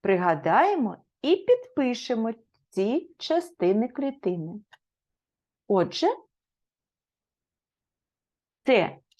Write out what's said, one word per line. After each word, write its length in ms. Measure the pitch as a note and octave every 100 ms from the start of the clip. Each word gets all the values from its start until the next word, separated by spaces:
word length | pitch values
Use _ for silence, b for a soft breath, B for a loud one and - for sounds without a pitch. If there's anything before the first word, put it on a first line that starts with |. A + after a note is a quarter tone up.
Пригадаємо 1040 | G3+ F#3+ F3+ D#3+ D#3+ F#3+ F4+ G4 A3 - _ _
і 140 | C#4 F#4+
підпишемо 960 | - B4 B4 - C4 B3 - A#3+ A3+ A3+ _ _ _
ці 460 | - G3 C#4 - _
частини 720 | - E4 F4 _ F3 G3+ B3
клітини. 720 | - C#4 C4+ F#3 F3+ D#3+ G#3+ _ _ _ _ _ _ _ _ _ _ _
Отже, 380 | G3 F3 - F4 B4+ _ _ _ _ _ _ _ _ _ _ _ _ _ _ _ _ _ _ _ _ _ _ _ _
це 340 | - A#3+ E3+ - _